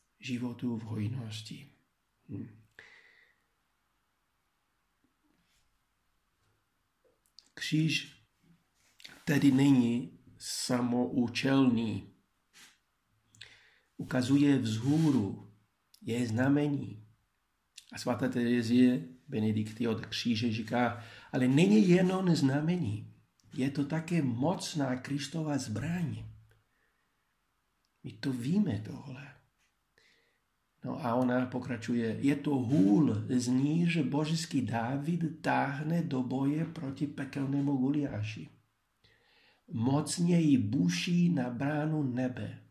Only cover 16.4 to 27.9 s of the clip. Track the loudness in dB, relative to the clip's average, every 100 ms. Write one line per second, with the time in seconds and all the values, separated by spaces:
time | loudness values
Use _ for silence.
16.4 | 2 2 2 -2 -6 -12 -20 _ _ _
17.4 | _ _ _ -20 -18 -10 -6 -4 -2 0
18.4 | 0 0 2 6 6 4 -4 -16 -8 -2
19.4 | -2 -2 -4 -4 -4 -4 -6 -6 -2 -2
20.4 | -2 -2 -2 0 0 -2 -12 -20 -8 -2
21.4 | 2 4 6 6 6 6 4 2 2 4
22.4 | 4 2 0 0 -2 -6 -8 -20 _ _
23.4 | _ -4 -2 -2 -2 -4 -2 0 0 0
24.4 | -2 -2 -4 -4 -2 -4 -6 -6 -6 -6
25.4 | -4 -4 -4 -4 -4 -2 -4 -6 -12 -18
26.4 | -20 _ _ _ _ _ _ _ _ _
27.4 | _ _ _ _ _